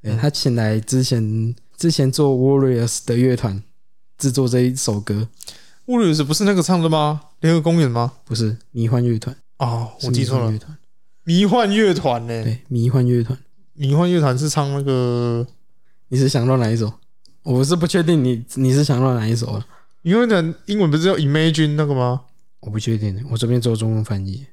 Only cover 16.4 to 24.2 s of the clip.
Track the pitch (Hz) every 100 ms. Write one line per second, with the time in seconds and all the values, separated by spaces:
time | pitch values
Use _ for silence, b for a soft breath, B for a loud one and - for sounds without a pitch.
16.4 | 120 131 113 113 107 - - - - -
17.4 | - 127 135 175 170 185 160 165 127 117
18.4 | 123 - 131 135 147 127 131 123 110 113
19.4 | 120 104 - b b - 170 214 240 196
20.4 | 165 - - 208 170 151 175 180 143 147
21.4 | 165 156 156 147 147 135 123 127 - -
22.4 | - - - 107 117 110 107 95 139 113
23.4 | 117 123 120 110 113 110 110 101